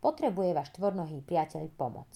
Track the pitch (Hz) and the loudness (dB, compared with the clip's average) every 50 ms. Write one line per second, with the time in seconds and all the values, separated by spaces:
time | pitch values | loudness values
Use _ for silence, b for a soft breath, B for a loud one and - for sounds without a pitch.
0 | - 294 311 - 320 240 180 190 190 180 165 147 139 - - 180 196 202 185 190 | 0 0 2 2 0 0 2 2 2 2 2 2 -2 -4 -4 -2 0 0 0 0
1 | 165 156 156 139 139 - 175 160 156 - - 156 156 156 - - 135 120 - - | -4 -4 -6 -8 -6 0 0 0 0 0 -2 -8 -8 -8 -6 -4 -4 -4 -4 -8
2 | 127 - - | -14 -16 -18